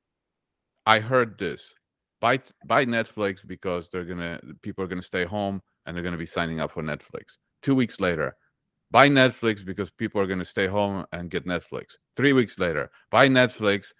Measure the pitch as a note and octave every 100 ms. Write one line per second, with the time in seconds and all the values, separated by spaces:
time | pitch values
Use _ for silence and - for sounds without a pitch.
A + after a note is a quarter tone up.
0 | _ _ _ _ _ _ _ _ - A2
1 | G#2+ C3 A#2 G2+ F2+ - - _ _ _
2 | _ _ A#2 C3 - _ - A#2 B2+ A#2
3 | A2 - G2+ F#2 - F2+ F#2+ F2 D#2+ F#2
4 | F2 F2 E2+ E2+ C2+ - G2+ F#2+ F#2 F#2
5 | - F#2 F2 G#2 G2 G2 - _ - F2
6 | F2 E2+ E2+ F2 E2 D#2+ D2+ - D2+ D2
7 | - - - _ _ _ - C3 A#2+ -
8 | F#2 D#2+ C2+ - _ _ _ _ _ A#2
9 | C#3+ C#3 C3 - A2+ G2+ F#2+ F#2+ F#2+ -
10 | G#2+ G#2 F#2+ F#2+ F2 - F#2+ G2+ G2+ F#2+
11 | - E2+ F2 E2+ F2 E2+ - - - -
12 | _ - C#3 C3 A2 - F2+ D2 B1+ _
13 | _ A2+ C3+ B2+ B2 - G#2+ G2+ -